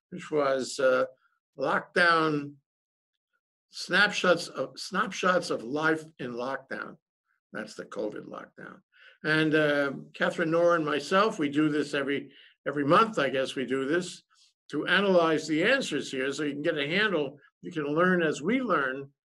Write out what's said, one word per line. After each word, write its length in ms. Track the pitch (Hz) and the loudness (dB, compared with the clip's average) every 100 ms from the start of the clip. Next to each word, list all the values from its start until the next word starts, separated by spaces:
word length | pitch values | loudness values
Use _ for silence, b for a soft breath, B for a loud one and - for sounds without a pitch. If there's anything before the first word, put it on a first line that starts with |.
| - | -16
which 200 | 180 - | -14 -4
was, 480 | 151 139 131 120 - | 0 0 0 -2 0
uh, 280 | 131 127 131 b b b _ - | 2 2 0 b b b _ -6
lockdown 960 | 139 196 - 190 175 165 156 147 143 143 _ _ _ _ _ _ _ _ _ _ _ | -2 -2 -2 2 4 4 2 0 -4 -14 _ _ _ _ _ _ _ _ _ _ _
snapshots 800 | - - 180 202 185 185 156 - | -14 -2 2 2 2 2 2 0
of, 300 | - 131 - | -8 -8 -8
snapshots 680 | - 196 214 - 190 180 175 | -8 -4 -4 -2 0 0 0
of 140 | 127 | -6
life 420 | 110 147 156 156 156 - | -4 -2 0 0 -4 -12
in 160 | 131 | -10
lockdown. 640 | 117 127 135 - 107 110 - _ _ _ _ _ | -6 -6 -8 -10 -10 -10 -14 _ _ _ _ _
That's 220 | - 107 - | -12 -12 -12
the 100 | - | -14
covid 400 | - 107 - - | -8 -6 -8 -12
lockdown. 540 | - - - - - _ b b b | -14 -16 -18 -20 -20 _ b b b
And, 300 | 156 156 156 | -2 2 2
uh, 380 | 156 151 143 139 131 - | 4 2 2 0 -4 -12
Catherine 380 | - 170 175 160 | -4 -4 -2 0
Knorr 260 | 165 170 170 | 4 4 4
and 80 | |
myself, 540 | 151 147 143 190 214 214 | 2 -2 0 2 2 0
we 100 | 143 | -2
do 220 | 143 156 | 2 2
this 240 | 151 147 | 2 -2
every, 360 | 147 135 143 - B B B 147 | -2 -2 -4 -6 B B B -6
every 160 | 143 | -2
month, 340 | 139 185 220 185 | 4 6 6 2
I 120 | 135 | 0
guess 240 | 135 127 | 0 -2
we 100 | 139 | -4
do 220 | 120 135 135 | -2 -2 0
this, 360 | 170 180 - _ b b _ - | -2 -2 -12 _ b b _ -10
to 160 | 147 - | -6 0
analyze 600 | 180 202 175 165 156 151 | 2 4 4 4 2 0
the 160 | 151 | 0
answers 460 | 202 269 202 143 117 | 2 2 0 -4 -4
here 200 | 131 135 | -4 -4
so 120 | 143 | -4
you 100 | 151 | -4
can 100 | 143 | -2
get 140 | 156 156 | -2 -2
a 100 | 143 | -2
handle, 520 | 185 214 170 139 - b _ | 0 0 0 -2 -8 b _
you 100 | - | -10
can 240 | 156 143 | -6 -2
learn 300 | 151 185 180 | 2 4 4
as 180 | 160 131 | 2 0
we 180 | 156 262 | 0 0
learn, 480 | 247 165 131 135 139 _ | 2 0 0 -4 -10 _